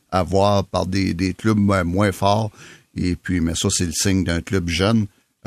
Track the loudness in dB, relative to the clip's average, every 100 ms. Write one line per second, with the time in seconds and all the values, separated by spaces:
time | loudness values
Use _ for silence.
0 | _ -4 0 2 4 2 0 -4 -2 -2
1 | -2 0 -2 -2 0 2 2 2 0 0
2 | 0 2 0 2 0 -8 -20 -20 _ -4
3 | -2 -2 -2 0 0 0 -2 -2 -4 -2
4 | 0 0 0 -2 -2 -4 -2 0 2 2
5 | 0 _ _ _